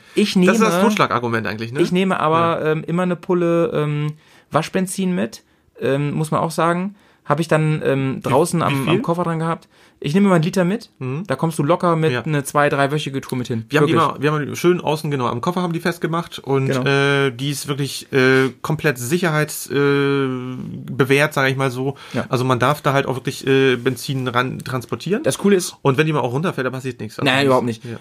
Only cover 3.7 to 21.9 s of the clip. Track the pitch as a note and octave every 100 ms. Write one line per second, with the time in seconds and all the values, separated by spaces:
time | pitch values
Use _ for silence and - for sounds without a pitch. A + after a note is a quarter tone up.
3.7 | D3+ D3+ D3 D3+ D3+ _ - _ - D#3+
4.7 | F#3+ F#3 - F#3 F3+ A3 - _ _ _
5.7 | - A#2+ C#3 C#3+ D3 D#3 - E3 D#3+ E3
6.7 | F3 F#3+ G3+ _ _ - D3 E3 D#3 D#3
7.7 | D#3 - C3+ C3+ B2 - C3 F3 E3+ F#2
8.7 | C#3 C3 F#3 - E3+ E3 D#3+ E3 E3 -
9.7 | _ - _ C#3+ E3+ G3+ F3 D#3+ F#3 F3
10.7 | A3+ - _ B2+ C#3 G#3 C3+ - D#3+ C#3+
11.7 | F3 F3+ E3 D#3+ B2 D#3+ D3+ C3+ D3 D3
12.7 | C#3+ C#3 D3+ D3 C3+ - B2+ A#2+ A2+ A2+
13.7 | C#3+ D3+ E3 C#3+ - C#3+ D3+ B2 A#2 F3
14.7 | F3 - D3+ D#3 C#3+ A#2+ A#2+ E3+ F3+ F3+
15.7 | E3+ F3 E3 E3+ E3 E3 - - C3+ C3
16.7 | C3+ C3+ C#3 C#3 C#3 C#3 A#2+ C#3 C#3 C#3+
17.7 | C#3+ C3+ - - C3+ C3 C3 C3 - -
18.7 | D#3 D#3 B2+ A#2+ F3 F3+ D3+ D3+ - -
19.7 | C#3+ C#3+ C#3 C#3 C#3 C3+ B2+ B2+ B2+ A2
20.7 | A#2+ - C3+ C3 C#3 D3+ - C3 C3+ C3+
21.7 | B2 C3+